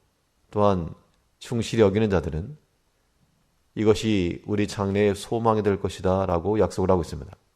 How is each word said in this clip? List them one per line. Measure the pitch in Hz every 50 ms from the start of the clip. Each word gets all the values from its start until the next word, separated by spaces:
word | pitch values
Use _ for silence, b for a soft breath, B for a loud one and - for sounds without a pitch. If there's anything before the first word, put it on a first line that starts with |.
| _ _ _ _ _ _ _ _ _ _
또한 | - 104 104 101 98 90 80 78 - - _ _ _ _ _ _ _ _
충실히 | - - 123 117 107 - 117 113
여기는 | 107 95 95 110 113 104
자들은 | 95 85 73 82 71 78 98 143 151 - _ _ _ _ _ _ _ _ _ _ _ _ _ _ _ _ _ _ _ _ _ _ _
이것이 | 107 107 107 104 - 107 110 104 95 87 87 - - -
우리 | 101 104 101 104
장래의 | 95 - 110 98 98 98 101 104 104 95
소망이 | - - - 120 113 117 113 110 107 98
될 | 104 98 95
것이다 | - 92 - - 92 92 92 95 95
라고 | 90 87 85 85 98 110 107
약속을 | 92 87 - - 95 95
하고 | 95 90
있습니다. | 78 - 82 73 - - - - _ _ _